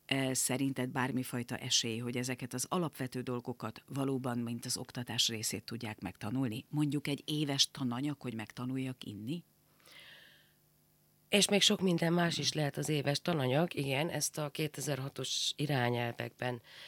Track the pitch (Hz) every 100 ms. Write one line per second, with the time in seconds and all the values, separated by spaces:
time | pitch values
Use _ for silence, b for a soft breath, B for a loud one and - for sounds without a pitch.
0 | - 135 131 127 - 127 139 131 127 135
1 | 127 127 127 123 120 123 127 - 120 113
2 | 120 123 127 127 127 127 - 180 160 -
3 | 127 127 123 123 127 120 113 - - 135
4 | 135 131 127 120 117 120 127 - - 127
5 | 123 113 - 110 113 95 - 113 113 110
6 | 92 - 107 127 131 110 - 147 151 143
7 | 147 139 - 151 147 139 - - 131 120
8 | 147 143 127 113 104 - 123 131 131 127
9 | - 104 110 165 - _ _ B B B
10 | B B B B B B _ _ _ _
11 | _ _ _ 208 190 202 - 202 185 170
12 | 165 175 170 165 135 156 143 - 147 151
13 | 139 143 - 165 127 139 170 - 139 135
14 | 165 147 - - 147 - 151 - 147 131
15 | 135 - 131 - - - 151 139 120 120
16 | 120 - 120 - 123 120 B B